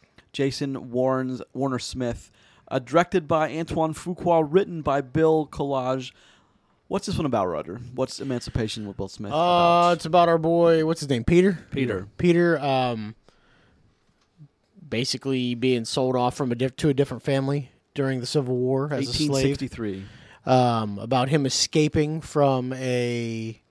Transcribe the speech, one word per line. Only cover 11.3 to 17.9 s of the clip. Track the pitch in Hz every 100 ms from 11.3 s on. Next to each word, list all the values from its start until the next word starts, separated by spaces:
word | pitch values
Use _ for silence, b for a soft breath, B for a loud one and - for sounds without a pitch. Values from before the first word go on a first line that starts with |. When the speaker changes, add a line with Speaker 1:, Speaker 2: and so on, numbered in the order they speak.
| 170 190 170 -
Speaker 1:
Peter. | 139 123 98 101 -
Speaker 2:
Peter, | 175 170 175 156
um, | 139 131 127 117 107 - b b b b b b b _ _ _ _ _ 147 _ _ 202 151
basically | 113 131 131 135 131 123 120
being | 131 123 113
sold | - 131 127
off | 123 -
from | 131
a | 117
diff-, | 131 -
to | 156
a |
different | 135 139 117
family | - 135 135 147 127 _ _